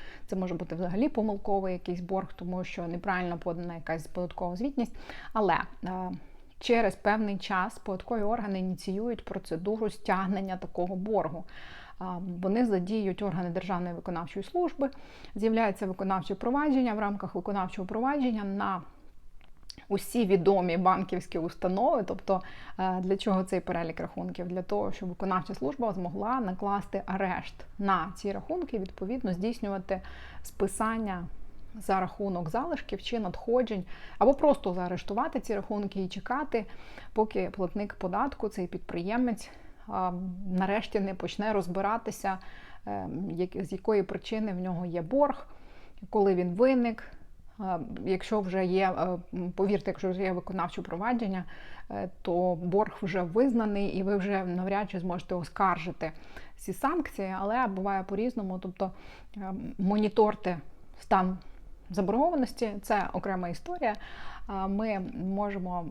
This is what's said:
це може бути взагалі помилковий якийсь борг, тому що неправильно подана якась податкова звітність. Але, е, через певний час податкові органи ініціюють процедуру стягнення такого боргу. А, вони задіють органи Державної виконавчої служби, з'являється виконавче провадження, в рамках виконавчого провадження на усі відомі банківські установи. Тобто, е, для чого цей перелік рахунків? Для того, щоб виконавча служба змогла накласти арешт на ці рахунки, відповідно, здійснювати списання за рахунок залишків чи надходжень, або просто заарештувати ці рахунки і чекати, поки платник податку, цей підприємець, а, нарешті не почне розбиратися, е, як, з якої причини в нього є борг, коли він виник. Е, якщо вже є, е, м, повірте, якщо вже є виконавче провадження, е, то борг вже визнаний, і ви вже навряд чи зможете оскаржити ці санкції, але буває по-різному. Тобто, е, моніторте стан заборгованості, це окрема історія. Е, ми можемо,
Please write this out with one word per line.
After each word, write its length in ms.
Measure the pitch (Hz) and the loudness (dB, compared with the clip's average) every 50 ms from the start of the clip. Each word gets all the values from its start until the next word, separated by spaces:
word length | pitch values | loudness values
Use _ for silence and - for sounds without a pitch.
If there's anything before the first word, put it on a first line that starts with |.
| - - - - - | -8 -10 -10 -10 -8
це 80 | - 208 | -4 -2
може 180 | 190 185 180 180 | -2 0 -2 -2
бути 220 | 165 175 - 165 | -4 -4 -4 -4
взагалі 340 | 170 180 170 185 208 277 - | -2 -2 0 2 2 2 2
помилковий 640 | - 233 214 214 202 202 - 208 196 196 190 185 180 | 2 2 0 0 0 0 0 2 2 2 2 0 -2
якийсь 260 | 175 - 180 180 180 | -2 -4 -4 -4 -4
борг, 340 | 175 175 190 190 180 - - | -2 -2 -2 -2 -2 -4 -6
тому 280 | - 175 180 180 185 180 | -8 -6 -4 -4 -4 -4
що 240 | - - 180 175 | -4 -6 -6 -4
неправильно 500 | 165 170 175 - 202 185 180 180 175 175 | -4 -6 -4 -2 0 0 0 0 -2 -4
подана 380 | 170 - 180 170 175 175 175 170 | -2 -2 -4 -4 -2 -4 -6 -8
якась 320 | 165 - - 160 165 151 | -6 -4 -4 -4 -4 -4
податкова 480 | - - 185 180 170 - - 185 175 180 | -6 -4 -4 -4 -4 -4 -4 -4 -2 -2
звітність. 400 | 180 240 294 277 247 233 - - - - - - - - - - | -2 -2 0 0 0 -2 -2 -4 -8 -10 -10 -12 -10 -8 -2 2
Але, 240 | 220 208 180 165 - - - - - - | 4 4 6 4 4 2 -4 -8 -8 -6
е, 280 | 185 185 185 185 180 180 - - - - - - - - - | -4 -4 -2 -4 -4 -6 -8 -10 -14 -16 -18 -18 -18 -14 -2
через 360 | - - 233 233 226 185 185 | 2 4 6 6 6 4 2
певний 420 | - - 208 214 220 214 202 202 | 2 2 4 4 4 2 0 0
час 420 | 185 - - 196 185 185 226 - - | -2 -2 0 2 2 2 0 -2 -6
податкові 420 | - 208 185 185 - - 240 220 | -6 -4 -4 -4 -4 -2 0 2
органи 380 | 202 208 233 240 208 208 196 185 | 2 2 2 2 0 0 0 0
ініціюють 680 | 185 185 180 - - 196 190 202 220 240 226 - - | 0 -2 -2 -2 -2 -2 -2 0 0 -2 -2 -4 -4
процедуру 640 | - - 190 - - 165 165 180 202 220 220 220 208 | -6 -6 -6 -4 -4 -4 -2 0 0 0 0 0 -2
стягнення 680 | - - - 214 185 185 190 185 202 190 196 190 185 | -2 -2 0 2 2 2 2 2 0 0 -2 -2 -4
такого 380 | 185 190 185 - 180 175 180 190 | -4 -6 -4 -2 -2 -2 0 -2
боргу. 480 | 185 190 220 220 190 147 131 139 165 - - - - - - - - - - - - | -2 0 2 2 2 2 0 -2 -6 -8 -10 -12 -12 -12 -12 -14 -14 -16 -14 -10 -8
А, 180 | 190 185 180 175 190 185 175 175 | -6 -6 -4 -4 -6 -6 -4 -2
вони 240 | 185 190 202 240 254 | 0 2 4 4 4
задіють 560 | 220 196 185 175 185 220 220 202 190 180 - | 4 4 2 2 0 0 0 0 0 0 0
органи 280 | 208 196 156 185 180 175 | -2 -2 0 -2 -2 -2
Державної 460 | 170 185 175 190 190 175 180 175 170 | -2 -4 -2 -2 -2 -2 -2 -4 -6
виконавчої 480 | 170 - 190 175 165 170 - - 196 196 | -6 -6 -4 -4 -4 -4 -4 -6 -6 -6
служби, 460 | - - 349 359 311 - - 277 269 - - - - - - - - - | -2 0 2 2 2 2 0 0 0 -2 -6 -16 -18 -18 -18 -14 -10 -2
з'являється 500 | 196 214 226 220 226 226 202 190 - 208 | 0 2 4 4 4 4 2 2 0 -2
виконавче 500 | 190 190 - 196 190 190 185 156 - 196 | -4 -2 -2 0 0 0 0 0 -2 -2
провадження, 580 | - - 233 262 285 302 302 262 262 247 233 208 | -2 0 0 2 4 4 4 4 4 4 4 2
в 60 | 214 | 0
рамках 360 | 208 202 208 196 190 185 - | 0 0 0 -2 -4 -4 -4
виконавчого 520 | - 180 214 202 196 185 185 - 208 185 | -4 -2 0 0 0 0 -2 -2 -6 -4
провадження 560 | - - 220 247 269 294 294 254 254 220 214 202 | -2 -2 0 2 2 2 2 2 2 2 0 0
на 380 | 196 196 202 202 196 190 175 147 - - - - - - - - - - - - - - - - - - - - - | -2 0 0 0 0 0 -2 -4 -10 -16 -18 -18 -18 -18 -16 -16 -16 -16 -16 -16 -18 -18 -16 -16 -16 -16 -14 -4 -2
усі 360 | 196 190 - - - 240 226 | 0 0 0 0 2 2 6
відомі 520 | 185 196 180 165 196 202 185 180 175 165 | 6 6 8 8 8 6 6 4 4 2
банківські 640 | 190 180 185 185 185 185 - 180 180 - - - 175 | 4 6 6 6 6 2 0 -2 -4 -2 -2 -2 -2
установи. 640 | 160 175 - - - 185 185 208 247 311 330 240 196 | -2 -2 -2 0 0 2 4 4 6 6 4 4 2
Тобто, 380 | - 190 185 - - 190 185 - - - - - - - - | 0 -4 -2 2 2 2 2 0 -4 -10 -12 -12 -8 -2 0
е, 200 | 190 185 185 185 | 2 2 2 2
для 160 | 180 185 196 | 2 2 2
чого 260 | 196 - 220 190 190 185 | 2 4 4 4 4 4
цей 160 | 185 190 180 | 2 0 0
перелік 400 | - - 175 170 170 160 160 - | 0 0 -2 -2 -2 -2 -4 -4
рахунків? 480 | 170 170 - 185 175 180 175 - 175 | -6 -6 -4 -6 -6 -6 -6 -6 -6
Для 140 | 175 180 185 | -4 -4 -4
того, 300 | 180 - 208 208 208 190 | -2 0 0 0 2 0
щоб 180 | - - 190 180 | 0 -2 -4 -6
виконавча 460 | 175 - 196 190 185 185 - - - | -4 -2 0 2 2 2 2 -2 -4
служба 380 | - 254 285 277 - 240 214 185 | -2 -2 -2 0 0 0 0 0
змогла 460 | 190 180 170 160 196 202 226 254 262 | 0 -2 -2 -2 -2 0 0 0 0
накласти 640 | 226 185 185 - 208 196 202 202 - - - 190 - | 0 -2 -2 -2 0 2 2 0 0 -2 -4 -4 -2
арешт 500 | - 185 196 196 180 175 - - - - - - - - - | -2 0 0 2 0 0 -2 -4 -6 -10 -12 -12 -10 -6 0
на 340 | 196 196 190 175 160 196 - | 2 4 4 4 2 -2 -6
ці 160 | - - 202 | -4 -4 -4
рахунки, 480 | 196 196 - - 330 359 339 - 247 202 | -4 -4 -4 -2 -2 -2 -2 -2 -2 -4
відповідно, 540 | 185 - - - 185 190 254 262 - 190 180 | -4 -6 -6 -6 -4 -2 -2 0 0 0 0
здійснювати 680 | 175 196 226 233 - 214 202 196 190 185 - 196 190 - - - - - - - - - | 0 0 -2 -2 -2 -2 -2 -2 -2 -2 -2 -2 -2 -4 -8 -12 -12 -12 -12 -10 -10 -10
списання 840 | - - - 196 202 - - 220 220 226 226 220 202 185 175 175 - - - - - - - - - - | -8 0 0 0 2 2 2 0 2 2 0 0 -2 -2 -4 -4 -6 -6 -6 -6 -6 -8 -8 -10 -10 -10
за 240 | 220 - - 190 190 | -4 0 2 4 4
рахунок 500 | 185 185 - - 202 196 180 175 170 156 | 2 0 -2 -2 -2 0 0 0 -2 0
залишків 520 | 156 233 294 349 302 - - - 202 202 | 0 0 0 0 -2 -4 -4 -4 -6 -6
чи 180 | - - 240 226 | -2 -2 -2 0
надходжень, 640 | 208 180 - - - 233 233 254 247 226 214 190 180 - - - - - - | 0 -2 -4 -4 2 4 4 4 4 2 0 -2 -4 -4 -8 -8 -10 -8 2
або 160 | - 208 254 277 | 8 8 8 8
просто 400 | - 311 294 - - - 190 180 | 10 8 6 8 6 4 0 0
заарештувати 680 | 185 180 180 180 175 - - 202 226 294 320 - 240 | 0 0 0 -2 -2 -2 0 0 2 0 2 0 -2
ці 160 | - - 208 | -2 0 -2
рахунки 480 | 202 190 - 214 208 202 196 - 196 190 | -2 -2 -2 -2 -2 -2 -2 -2 -2 -2
і 40 | |
чекати, 580 | 185 - 196 - - 254 285 302 - - 226 202 - - - - - - - - - - | -2 -4 -6 -2 -2 0 0 0 0 0 0 0 -2 -8 -12 -12 -12 -14 -12 -12 0 2
поки 360 | 214 220 214 - 202 185 180 | 2 2 4 2 0 0 0
платник 440 | - 196 185 175 - 202 208 202 - | 0 0 0 0 0 -2 -2 -4 -4
податку, 560 | - 196 180 185 208 254 277 - - 226 202 | -4 -2 0 2 2 2 0 0 -2 -4 -4
цей 180 | - 196 180 | -2 -4 -4
підприємець, 840 | 175 - 165 - - 175 170 170 196 220 247 254 240 214 - - - - - - - - - - | -4 -4 -6 -6 -6 -4 -4 -2 0 2 2 2 2 0 -2 -6 -10 -14 -16 -16 -16 -16 -14 -10
а, 240 | 214 202 190 185 180 180 180 185 185 180 190 202 190 185 | -6 -2 0 0 0 0 -2 -4 -4 -6 -4 -2 0 2
нарешті 420 | 180 190 190 202 226 - - - 208 | 2 4 4 2 0 0 0 0 0
не 140 | 196 190 185 | 0 0 -2
почне 400 | - - - - - 208 220 214 | -4 -6 -4 -2 0 0 2 2
розбиратися, 840 | 196 175 175 175 196 196 202 226 233 - 214 196 - - 196 190 185 - - - - - - - - - | 2 2 0 0 0 2 2 2 0 -2 -4 -6 -2 -2 -2 -2 -2 -6 -10 -12 -12 -14 -14 -14 -10 -6
е, 200 | - 101 98 92 - - 160 196 170 | -4 -4 -4 -4 -4 -4 -4 -4 -2
як, 360 | 165 165 185 185 - - 190 | 0 0 -2 0 -2 -4 -4
з 60 | - | -4
якої 320 | 190 185 - 226 214 202 190 | -6 -2 2 2 4 4 2
причини 500 | - - - - - 226 220 220 208 185 | 0 -4 -8 -6 -4 -2 -2 -2 -2 -2
в 60 | 180 | -2
нього 260 | 185 185 175 170 180 | -2 -2 -2 -2 -4
є 160 | 175 165 170 | -2 -2 -4
борг, 460 | 160 160 262 277 294 277 - - - - - - - - - - - - - - 202 - | -2 2 4 6 6 4 4 -2 -8 -12 -14 -16 -16 -16 -16 -16 -16 -14 -14 -14 -6 0
коли 260 | - 214 196 196 185 | 4 6 6 6 6
він 180 | 180 180 180 175 | 4 2 2 4
виник. 580 | 202 247 262 269 247 240 233 220 - - - - - - - - - - - - - | 6 6 6 8 6 4 2 0 -4 -8 -12 -14 -14 -16 -16 -16 -16 -16 -16 -10 -6
Е, 200 | 196 190 180 160 131 - - - 101 | -4 -2 -2 -2 -4 -6 -6 -4 0
якщо 360 | 180 190 190 - - 220 214 | 0 0 0 0 0 0 0
вже 240 | 196 185 185 190 185 | 2 2 2 2 4
є, 280 | 175 185 190 196 185 185 | 4 4 4 4 4 4
е, 200 | - - 185 180 180 - - - | 2 0 0 0 -2 -4 -6 -6
м, 180 | 185 175 180 | -4 -4 -2
повірте, 400 | - - 196 196 208 - - 202 | 0 2 4 4 4 2 2 -2
якщо 200 | 185 - - 185 | -2 0 0 0
вже 100 | 180 190 196 | 0 0 0
є 80 | 190 | 0
виконавче 500 | 180 180 - - 190 185 170 185 - - | 0 -2 -2 -2 -2 -2 -2 -2 -4 -6
провадження, 640 | 175 180 170 175 208 240 254 233 233 190 190 185 170 - - - - - - - - - | -6 -4 -4 -2 0 2 2 2 2 0 0 -2 -2 -6 -8 -12 -10 -10 -10 -10 -8 -6
е, 180 | 202 202 190 185 - - | -4 -4 -4 -4 -6 -4
то 340 | - 190 170 175 180 180 175 | -2 2 2 4 4 4 2
борг 420 | 160 180 180 180 202 214 196 - - | 2 2 4 4 4 4 2 0 -4
вже 200 | 208 180 196 190 | -4 -2 0 0
визнаний, 640 | 180 165 170 226 269 269 233 233 220 208 202 202 202 | 0 2 4 4 6 6 6 4 2 2 2 2 2
і 160 | - - 190 185 | 2 0 0 2
ви 140 | 196 208 | 2 2
вже 260 | 196 185 202 202 190 185 | 2 2 2 0 0 0
навряд 480 | 180 175 180 185 196 196 202 208 202 | 0 0 0 0 2 0 0 0 -2
чи 80 | - 180 | -2 -2
зможете 360 | 165 185 175 175 - - 190 | -2 -2 -2 -2 -2 -2 -2
оскаржити 760 | 175 160 - - - 196 185 175 165 160 175 - - 160 156 - - - - - - - - - | -2 -2 -4 0 4 4 4 4 2 0 -4 -4 -4 -4 -6 -6 -8 -14 -14 -14 -14 -14 -14 -14
ці 160 | - - - 185 | -10 -8 -8 -2
санкції, 640 | - - 277 349 339 285 - - - 196 185 190 185 | 0 0 2 2 0 -2 -2 -4 -4 -4 -4 -2 -2
але 280 | 196 202 226 254 254 | -2 0 2 2 2
буває 360 | 214 190 190 190 196 196 190 185 | 0 0 0 0 0 0 0 -2
по-різному. 560 | - 202 202 226 254 247 220 196 185 185 185 | -2 -2 0 0 0 0 -2 -2 -2 -4 -4
Тобто, 320 | - 185 180 - 196 185 - - - - - - - - - | -6 -6 -4 -2 -2 -2 -4 -8 -14 -16 -16 -18 -18 -14 -10
е, 160 | 202 196 190 190 202 233 247 - | -8 -6 -6 -6 -6 -6 -6 -2
моніторте 800 | - 185 190 208 214 214 202 - 233 214 208 208 - - 180 175 151 - - - - - - - - | 2 4 4 6 6 4 6 8 8 8 8 6 2 0 -2 -2 -2 -4 -10 -14 -14 -16 -16 -16 -14
стан 360 | - - 196 190 185 185 190 180 - - - - - - - - - - | 2 4 6 6 6 4 0 -2 -6 -12 -14 -14 -14 -14 -16 -14 -12 -4
заборгованості, 840 | 180 208 190 185 220 247 302 349 339 285 247 - - - 247 214 196 202 | -2 0 2 4 4 6 6 6 4 2 2 0 0 -2 -2 -2 -2 -4
це 280 | - - 214 202 - - - | 0 2 2 2 2 0 -2
окрема 360 | 180 - 202 190 185 180 175 | -2 -2 -2 -2 -2 -2 -4
історія. 440 | 170 - - - 359 349 262 220 214 - - - - - - - - - - - | -4 -6 -6 -8 -2 0 0 0 0 -2 -6 -12 -10 -8 -8 -8 -8 -8 -6 -4
Е, 180 | 202 190 190 | -2 -2 0
ми 320 | 196 196 202 220 220 208 190 185 - - | 0 0 0 0 0 0 -2 -4 -4 -6
можемо, 720 | - 180 190 196 202 208 202 202 190 180 180 180 175 170 156 | -4 -2 -2 0 0 0 -2 -2 -4 -4 -4 -4 -4 -4 -4